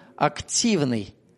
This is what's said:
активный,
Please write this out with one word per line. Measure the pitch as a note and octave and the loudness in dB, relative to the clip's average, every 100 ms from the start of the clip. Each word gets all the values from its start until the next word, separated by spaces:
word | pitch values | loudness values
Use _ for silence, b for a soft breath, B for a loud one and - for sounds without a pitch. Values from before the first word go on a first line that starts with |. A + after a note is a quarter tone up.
| B B | B B
активный, | D3 - - - A#3 F#3+ C3+ A2+ F#2+ - _ | 0 0 -6 -2 0 2 0 -2 -6 -14 _